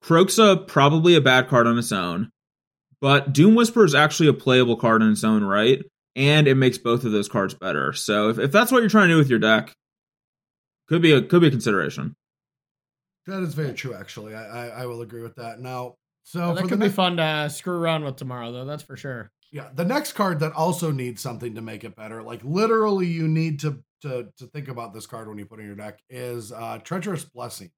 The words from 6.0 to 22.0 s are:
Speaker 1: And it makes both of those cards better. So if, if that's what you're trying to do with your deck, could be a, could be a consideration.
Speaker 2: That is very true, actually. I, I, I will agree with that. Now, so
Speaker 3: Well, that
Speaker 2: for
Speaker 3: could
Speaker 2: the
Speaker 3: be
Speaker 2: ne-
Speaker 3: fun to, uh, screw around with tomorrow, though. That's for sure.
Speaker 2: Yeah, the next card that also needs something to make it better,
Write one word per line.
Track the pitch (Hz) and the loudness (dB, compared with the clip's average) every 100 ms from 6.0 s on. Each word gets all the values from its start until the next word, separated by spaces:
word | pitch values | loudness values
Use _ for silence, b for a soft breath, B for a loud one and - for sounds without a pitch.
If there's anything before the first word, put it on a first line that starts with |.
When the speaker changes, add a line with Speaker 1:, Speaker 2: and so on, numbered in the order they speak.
| _ 127 | _ -2
Speaker 1:
And | 139 151 147 | 2 4 4
it | 135 | 4
makes | 131 120 | 2 0
both | 120 120 | -2 -2
of | 123 | 0
those | 107 101 | -2 -2
cards | 98 98 | -4 -4
better. | - 92 73 67 | -6 -6 -4 -4
So | - - 104 107 | -6 -2 0 0
if, | 110 | -2
if | 139 | 2
that's | 202 226 | 2 4
what | 254 | 2
you're | 226 | 4
trying | 214 180 | 4 6
to | 165 | 4
do | |
with | 135 | 4
your | 113 | 2
deck, | 110 110 107 _ _ _ _ _ _ _ _ _ _ _ _ | 4 2 0 _ _ _ _ _ _ _ _ _ _ _ _
could | 165 | 2
be | 165 | 6
a, | 139 | 4
could | 110 175 | 6 6
be | 165 | 6
a | |
consideration. | 123 113 98 73 - 71 - _ _ _ _ _ _ _ _ _ _ - | 4 0 0 -2 -6 -12 -12 _ _ _ _ _ _ _ _ _ _ -14
Speaker 2:
That | 190 | -8
is | 175 | -6
very | 139 147 | -4 -6
true, | - 131 | -6 -12
actually. | 101 101 - 107 110 | -12 -14 -16 -16 -16
I, | 110 | -14
I, | 117 120 113 | -14 -12 -12
I | 127 | -10
will | 117 | -10
agree | 113 117 | -14 -14
with | 113 - | -16 -14
that. | 117 113 | -16 -14
Now, | 127 127 127 _ _ _ | -12 -10 -12 _ _ _
so | _ 175 | _ -6
Speaker 3:
Well, | 175 156 | -4 -4
that | |
Speaker 2:
for | 185 | -2
Speaker 3:
could | 202 | 0
Speaker 2:
the | 208 | 0
Speaker 3:
be | |
Speaker 2:
ne- | 196 | 0
Speaker 3:
fun | 180 170 | -2 0
to, | |
uh, | 156 151 147 | -2 -2 -6
screw | 147 180 175 | -8 -8 -4
around | 165 160 | -2 -2
with | 147 135 | -6 -10
tomorrow, | 131 123 117 | -12 -10 -12
though. | 123 131 | -12 -12
That's | 147 | -14
for | - 135 | -14 -14
sure. | 143 123 104 _ _ | -12 -12 -14 _ _
Speaker 2:
Yeah, | 147 - | -18 -14
the | 131 170 | -6 -4
next | 285 294 | -4 -6
card | - 196 156 | -4 -2 -2
that | 156 | -4
also | 156 165 170 165 | -2 -2 -2 -4
needs | 139 123 117 | -4 -8 -10
something | 135 113 120 110 | -12 -10 -12 -12
to | |
make | 113 110 | -14 -14
it | 110 | -16
better, | 90 | -18